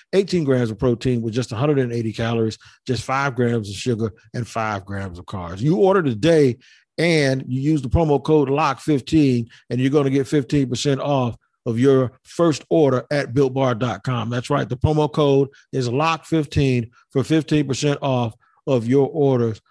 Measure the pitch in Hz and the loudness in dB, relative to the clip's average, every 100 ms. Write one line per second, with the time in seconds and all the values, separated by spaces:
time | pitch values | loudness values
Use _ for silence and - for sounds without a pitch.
0 | _ 185 196 180 139 127 117 101 127 120 | _ -2 0 0 0 0 0 0 0 0
1 | 131 123 113 113 120 104 151 139 123 117 | 0 -2 -2 -4 -4 -2 0 0 -2 -4
2 | 113 104 117 117 110 - - _ - 120 | -6 -4 -2 0 -2 -4 -14 _ -6 -6
3 | - 131 139 120 120 120 101 95 123 110 | -2 -2 -2 0 0 0 -4 -6 -4 -2
4 | 110 - _ 123 113 113 110 104 95 98 | -4 -8 _ -10 -8 -6 -4 -6 -8 -10
5 | 95 87 - 98 87 95 139 196 190 196 | -10 -12 -12 -10 -10 -4 0 2 4 2
6 | 147 107 156 160 139 113 _ _ _ - | 0 0 2 4 4 0 _ _ _ -2
7 | 170 160 139 135 131 127 143 156 127 170 | 2 2 2 0 -4 -2 0 -2 0 0
8 | 160 143 - 156 135 143 151 131 - 143 | 2 2 2 2 2 0 0 -2 -2 -2
9 | - 160 143 123 117 - - 127 131 147 | 0 2 2 2 -4 -12 -8 -2 2 2
10 | 139 139 131 151 131 147 127 123 147 135 | 2 0 0 0 0 0 0 -2 -2 -2
11 | 143 139 120 - _ _ 123 113 135 131 | 0 0 -2 -6 _ _ -6 2 4 4
12 | 123 - - - 170 147 - 165 139 127 | 2 -6 -10 0 0 0 0 2 2 0
13 | - 147 135 120 135 127 131 110 123 95 | -2 -4 -2 0 0 0 -2 -2 -4 -4
14 | - 123 117 120 - 143 123 127 156 151 | -6 -6 -4 -6 -2 -2 -2 -2 0 2
15 | 147 156 143 139 139 - _ 135 123 127 | 0 2 2 4 2 -4 _ -6 -4 -2
16 | 160 160 - 160 147 - 135 123 117 _ | -2 -2 -2 -2 0 0 2 0 -2 _
17 | _ 139 123 156 - 151 139 123 147 143 | _ -4 0 0 2 0 0 -2 -2 -2
18 | 139 127 117 - _ _ - 131 113 139 | -2 -2 -2 -8 _ _ -2 0 2 2
19 | 135 165 139 127 117 104 _ | 2 2 2 2 0 -4 _